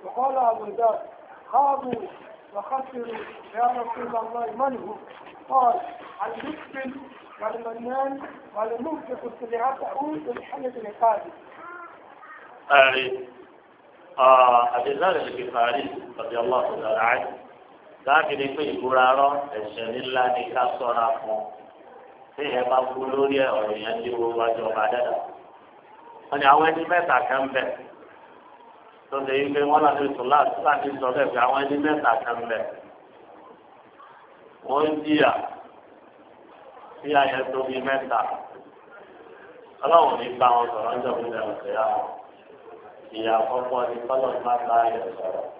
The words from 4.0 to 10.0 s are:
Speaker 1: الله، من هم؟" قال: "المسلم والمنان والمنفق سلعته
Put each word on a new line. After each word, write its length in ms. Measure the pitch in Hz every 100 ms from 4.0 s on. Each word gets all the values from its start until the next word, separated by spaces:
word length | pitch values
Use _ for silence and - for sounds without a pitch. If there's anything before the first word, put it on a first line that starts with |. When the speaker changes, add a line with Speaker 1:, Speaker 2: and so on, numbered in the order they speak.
| 240 233
Speaker 1:
الله، 300 | 220 240 226
من 220 | 226 277 240
هم؟" 220 | 180 214 - - - - -
قال: 280 | 262 247 - - - - -
"المسلم 680 | 214 226 285 311 - 269 262 277 - - - -
والمنان 760 | 214 226 233 226 233 262 269 277 - - -
والمنفق 720 | 202 226 233 294 302 - 254 240 -
سلعته 600 | 233 233 247 269 277 285